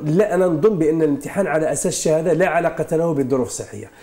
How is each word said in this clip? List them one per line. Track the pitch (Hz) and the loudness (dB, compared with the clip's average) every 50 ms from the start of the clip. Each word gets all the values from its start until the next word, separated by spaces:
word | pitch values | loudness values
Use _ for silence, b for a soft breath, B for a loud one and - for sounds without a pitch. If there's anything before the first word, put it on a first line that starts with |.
| 151 | -2
لا، | 151 156 190 220 208 175 | 0 2 2 2 2 2
أنا | 185 185 | 2 2
نظن | 180 160 147 170 220 208 | 2 2 2 2 2 2
بأن | 156 165 151 160 165 | 4 2 2 2 2
الامتحان | 156 147 143 135 - - - 190 190 | 2 0 0 -2 -4 -6 -4 -2 -2
على | 151 147 156 156 127 | 0 0 0 0 0
أساس | 143 - - | -2 -2 -2
الشهادة | 180 - - - 170 156 160 160 180 156 | -4 -4 -2 0 0 2 2 2 0 2
لا | 160 190 | 2 2
علاقة | 175 156 170 170 160 - - 151 - 165 | 2 2 0 0 0 -2 -2 -4 -2 0
له | 160 170 170 156 | 0 0 0 0
بالظروف | 143 135 120 139 127 120 | 0 0 0 0 0 -2
الصحية. | - - - 104 - - 104 107 - B B | -2 -6 -10 -12 -12 -12 -16 -16 -16 B B